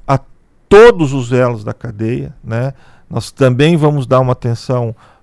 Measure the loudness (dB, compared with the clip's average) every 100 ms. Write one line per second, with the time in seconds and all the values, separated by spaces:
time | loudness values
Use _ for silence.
0 | -4 -4 -4 _ _ _ _ 6 8 6
1 | -2 -4 -4 -2 -2 -2 -10 -12 -14 -8
2 | -6 -6 -10 -16 -10 -8 -8 -10 -20 -20
3 | _ -10 -10 0 0 2 2 2 2 0
4 | 0 0 0 -2 -4 -8 -6 -6 -6 -10
5 | _ _